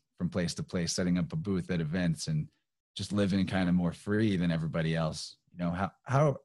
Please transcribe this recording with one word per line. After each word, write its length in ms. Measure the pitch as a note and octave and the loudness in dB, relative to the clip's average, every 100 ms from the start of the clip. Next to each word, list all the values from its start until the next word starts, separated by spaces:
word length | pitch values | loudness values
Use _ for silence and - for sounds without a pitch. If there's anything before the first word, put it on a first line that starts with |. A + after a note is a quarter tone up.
| _ - | _ -6
from 120 | E2+ | -4
place 240 | F#2+ E2+ | -2 -2
to 100 | - | -4
place, 300 | D#2+ F#2 E2 | -4 -4 -2
setting 240 | - F2+ F2 | 0 0 0
up 160 | E2 | 0
a 20 | E2 | -4
booth 360 | E2 F#2+ E2+ | -2 -2 -2
at 100 | F2 | -2
events 460 | D#2 F2+ F2 D#2 - | -2 0 0 0 -2
and 200 | D#2 D2 _ _ _ _ - | -2 -4 _ _ _ _ -10
just 160 | G2+ | -4
living 340 | G#2 G2+ G2 F#2 | 0 2 2 2
kinda 240 | F#2+ F2+ | 2 2
more 220 | F2+ E2+ | 4 2
free 440 | D#2+ - G#2 A2 F#2+ | -2 -2 2 2 2
than 140 | F2 | 2
everybody 440 | E2 D#2+ E2+ D#2+ D#2+ | 0 0 -2 0 0
else? 420 | D#2 D#2+ - - _ | 0 -4 -10 -14 _
You 60 | F2+ | -6
know, 140 | F2 | -4
how, 200 | F2 G2 - | -2 -4 -6
how, 340 | - C3 D3+ C3 | -2 2 4 2